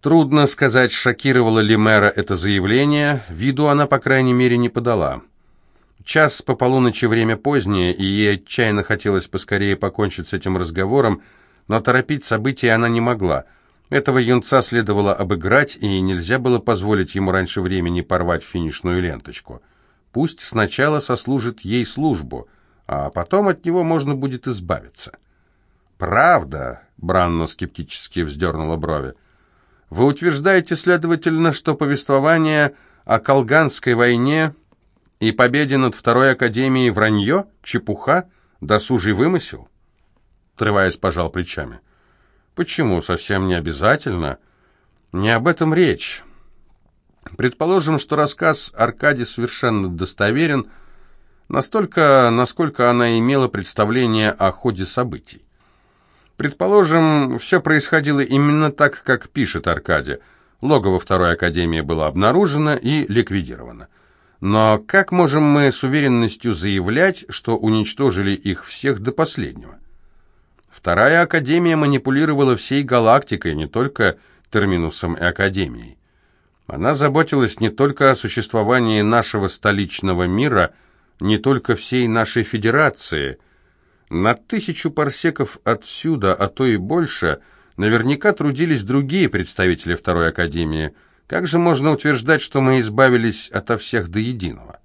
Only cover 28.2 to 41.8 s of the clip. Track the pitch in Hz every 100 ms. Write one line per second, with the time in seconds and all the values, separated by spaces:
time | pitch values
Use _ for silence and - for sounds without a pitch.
28.2 | 78 71 87 78 78 80 78 76 65 -
29.2 | _ _ _ _ _ _ _ 78 131 143
30.2 | 170 139 165 190 175 165 180 180 165 165
31.2 | 165 160 165 143 - 147 147 139 - 139
32.2 | 143 165 156 151 147 147 _ _ - 110
33.2 | - 139 120 127 151 - - 117 120 120
34.2 | 127 156 160 147 _ _ _ _ _ _
35.2 | 110 110 123 131 147 139 127 - - 120
36.2 | 135 127 120 110 131 131 123 101 110 104
37.2 | 101 175 202 _ - 120 - 101 - 170
38.2 | 180 _ _ _ 73 107 - 123 95 98
39.2 | 147 180 - - - _ _ _ _ _
40.2 | _ _ _ - 107 101 95 - 95 85
41.2 | 82 95 87 - 69 117